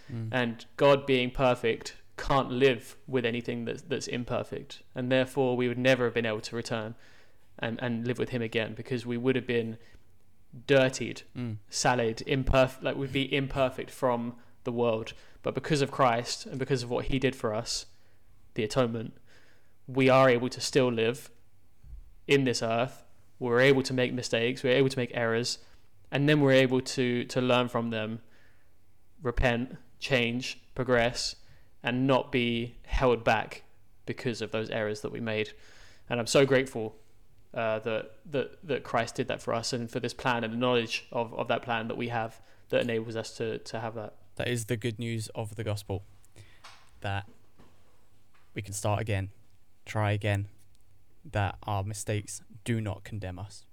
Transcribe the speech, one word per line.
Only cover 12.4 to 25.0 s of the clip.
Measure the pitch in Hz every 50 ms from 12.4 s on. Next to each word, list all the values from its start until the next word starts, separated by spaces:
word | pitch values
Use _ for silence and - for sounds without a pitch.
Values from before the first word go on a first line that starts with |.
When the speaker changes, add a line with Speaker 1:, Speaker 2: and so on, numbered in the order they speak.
| 131 - - 135 131 127 - - -
Speaker 2:
like, | 135 131
we'd | 135 139 135 135
be | 135 135 135 151
imperfect | 139 135 131 - 143 131 127 127 - - -
from | - - 139 127 120 120 117 120 117 - - - - - -
the | 127
world. | 117 120 120 117 110 110 113 - - - - - - - -
But | 127 107
because | 131 - - 165 139
of | 139 123
Christ | - - 139 123 113 120 120 - - - -
and | - 156 127
because | 131 - 139 123 120
of | 120
what | 123 123 113
he | - 135 131
did | 131 127 123
for | - - 113 107
us, | 110 117 - - - - - - - - - - - - - - - - - -
the | - 107
atonement, | 107 - 135 127 117 113 113 113 - - - - - - - - - - - - - - - -
we | - 127 135 131 131
are | 127 131 135 131
able | 120 120 123 123
to | - 123
still | - - - 147 127 123
live | 117 113 113 113 127 131 - - - - - - - - - - - - - - - - - - - - -
in | - 143 139 135
this | 127 117 -
earth. | 123 113 113 117 123 135 - - - - - - - - - -
We're | 127 120 117 123
able | 131 139 135 131 131
to | - 131
make | 127 127 123
mistakes. | 123 123 117 - - 113 117 123 131 -
We're | - 127 123
able | 139 135 135
to | -
make | 131